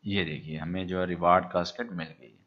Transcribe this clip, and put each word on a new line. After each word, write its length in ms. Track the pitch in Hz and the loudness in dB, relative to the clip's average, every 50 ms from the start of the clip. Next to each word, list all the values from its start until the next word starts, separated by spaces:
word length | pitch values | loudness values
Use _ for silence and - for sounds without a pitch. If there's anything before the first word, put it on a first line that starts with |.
| _ | _
ये 200 | 107 101 101 90 | -2 0 0 0
देखिए, 320 | 80 76 - - 78 78 78 | -2 -4 -8 -8 -8 -8 -8
हमें 300 | 82 82 87 92 95 87 | -6 -4 -4 -4 -4 -4
जो 120 | 92 92 | -2 -2
है 60 | 92 | -2
reward 460 | 90 90 85 87 87 87 92 90 90 | -2 -2 2 6 6 6 6 6 4
casket 400 | - 90 87 85 - - 120 - | 0 0 0 0 -4 -8 -8 -8
मिल 160 | 95 87 80 78 | -6 -8 -10 -10
गई 200 | 78 _ 64 58 | -12 _ -20 -20
है। 100 | 53 52 _ | _ _ _